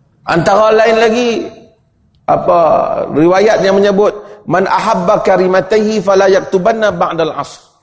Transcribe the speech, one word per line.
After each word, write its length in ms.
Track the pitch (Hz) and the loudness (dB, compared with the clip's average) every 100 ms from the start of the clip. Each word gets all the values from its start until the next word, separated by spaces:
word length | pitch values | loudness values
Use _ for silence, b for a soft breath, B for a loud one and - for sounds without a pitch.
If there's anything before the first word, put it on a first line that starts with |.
| _ _ - | _ _ -6
Antara 480 | 165 165 202 220 | -2 0 2 4
lain 220 | 220 226 226 | 4 2 2
lagi, 300 | 233 233 240 214 - - - _ _ _ _ _ - | 0 0 -2 -4 -8 -14 -20 _ _ _ _ _ -4
apa, 320 | 151 175 175 160 - - - - | -2 0 0 2 0 -2 -4 -4
riwayat 480 | 135 165 185 214 208 | 0 2 2 2 2
yang 160 | 190 196 | 0 2
menyebut, 320 | 202 196 202 - B B - | 2 2 0 -2 B B -4
"Man 160 | 170 190 | -2 0
ahabba 560 | 185 202 208 180 208 | -2 -2 -2 0 0
karimataihi 800 | - 185 185 185 - 220 214 220 | 2 2 2 0 0 0 0 -2
fala 240 | 185 190 196 | 0 2 2
yaktubanna 640 | 190 - 190 196 226 214 | 2 0 -2 0 0 -2
ba'dal 420 | 175 180 165 160 143 | -2 -4 -2 -4 -6
asr." 300 | 139 - - _ | -10 -14 -20 _